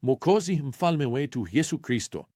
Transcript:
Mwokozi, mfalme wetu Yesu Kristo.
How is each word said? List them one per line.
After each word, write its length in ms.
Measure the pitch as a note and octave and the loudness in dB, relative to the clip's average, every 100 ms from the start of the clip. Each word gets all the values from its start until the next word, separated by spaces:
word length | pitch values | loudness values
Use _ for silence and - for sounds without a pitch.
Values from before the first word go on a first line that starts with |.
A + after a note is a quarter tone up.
Mwokozi, 540 | B2 C3 - G3+ F3 F3 | 0 0 4 2 4 -2
mfalme 500 | C#3+ A#2+ F3 D#3+ C3+ | -2 0 0 2 0
wetu 420 | B2 C#3+ B2+ F#2 | -2 -2 -4 -2
Yesu 260 | G#2+ D#3+ D#3+ | 0 0 -4
Kristo. 480 | - B2 - D#2 C#2+ | -2 -2 -2 -10 -12